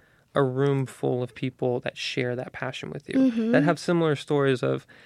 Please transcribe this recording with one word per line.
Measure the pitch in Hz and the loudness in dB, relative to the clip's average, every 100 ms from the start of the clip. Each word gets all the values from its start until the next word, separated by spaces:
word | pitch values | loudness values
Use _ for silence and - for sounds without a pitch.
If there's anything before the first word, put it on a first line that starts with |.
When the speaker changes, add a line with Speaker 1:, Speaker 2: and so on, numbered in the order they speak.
| _ _ _ 147 | _ _ _ 2
Speaker 1:
a | |
room | 131 127 143 139 127 | 2 2 2 2 -2
full | - 135 127 | -4 -2 -2
of | 123 - | -4 -6
people | 131 - 127 123 | -8 -2 -2 -2
that | - - | -4 -8
share | - - 123 123 | -6 -4 -2 -4
that | - | -8
passion | - 131 - - | -8 -8 -8 -10
with | - - | -12 -2
you, | 262 | 2
Speaker 2:
Mm-hmm. | 262 226 226 | 2 2 2
Speaker 1:
that | 247 | 2
have | 175 160 | 2 0
similar | - 170 160 139 | 0 2 2 0
stories | - 147 135 127 | 0 0 2 2
of | 135 135 - - | 0 -2 -6 -20